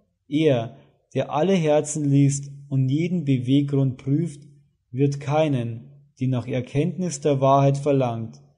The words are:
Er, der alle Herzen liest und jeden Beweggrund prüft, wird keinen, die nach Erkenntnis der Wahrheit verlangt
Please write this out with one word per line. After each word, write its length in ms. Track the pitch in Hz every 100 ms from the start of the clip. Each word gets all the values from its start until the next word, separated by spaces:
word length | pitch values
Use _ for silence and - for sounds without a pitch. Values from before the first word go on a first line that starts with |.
| _ _ _
Er, 480 | 147 156 123 113 - _ _ _
der 200 | 131 -
alle 220 | 139 180
Herzen 540 | 190 156 151 147 156 147
liest 420 | 143 143 139 - - -
und 200 | 135 131
jeden 360 | 147 170 175
Beweggrund 720 | 139 127 117 139 143 139 135 123
prüft, 520 | 135 147 170 - - _ _ _ _
wird 280 | 123 143 139
keinen, 680 | 139 151 156 127 117 113 - - _ _
die 80 | 127
nach 220 | 123 117
Erkenntnis 720 | 127 120 143 170 180 180 -
der 200 | 156 139
Wahrheit 360 | 135 139 139 139
verlangt 640 | 147 139 123 113 113 - -